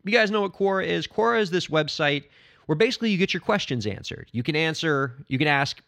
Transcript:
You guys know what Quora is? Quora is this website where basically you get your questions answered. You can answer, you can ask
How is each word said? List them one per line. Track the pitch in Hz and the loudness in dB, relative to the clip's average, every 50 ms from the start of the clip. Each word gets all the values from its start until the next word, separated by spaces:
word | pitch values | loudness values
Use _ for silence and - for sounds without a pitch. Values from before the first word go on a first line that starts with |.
| _ | _
You | 190 | 2
guys | 220 240 220 196 | 2 2 2 2
know | 214 214 | 2 0
what | 202 196 - | -2 -2 -2
Quora | - 196 196 190 190 185 | 0 0 0 2 0 0
is? | 160 175 170 156 | 0 -2 -2 -4
Quora | - - - 214 233 233 226 | -4 -2 0 2 2 2 2
is | 214 165 | 0 0
this | 170 180 - | 0 -2 -2
website | - 151 156 151 139 - - 156 143 147 143 - _ _ - _ _ _ _ _ | 0 0 0 0 0 -2 0 0 0 0 -2 -4 _ _ -20 _ _ _ _ _
where | - 156 | -4 2
basically | 151 226 254 240 - 226 226 | 2 2 2 2 0 0 0
you | 202 | 2
get | 170 190 - - | 2 2 0 0
your | 175 | -4
questions | - - 214 196 - - 139 120 101 | 0 0 0 0 0 -2 -4 -2 -2
answered. | 104 90 - - - - - 82 _ | -4 -6 -6 -10 -12 -12 -12 -14 _
You | - 117 120 | -6 -4 -2
can | - 151 | -2 0
answer, | 151 160 160 156 - 165 160 147 139 135 131 120 135 - | 0 0 0 -2 -2 -2 0 0 0 -2 -4 -6 -14 -8
you | _ 135 | _ -2
can | 127 151 | 0 2
ask | 151 143 139 143 - - - _ | 2 4 2 2 -2 -4 -12 _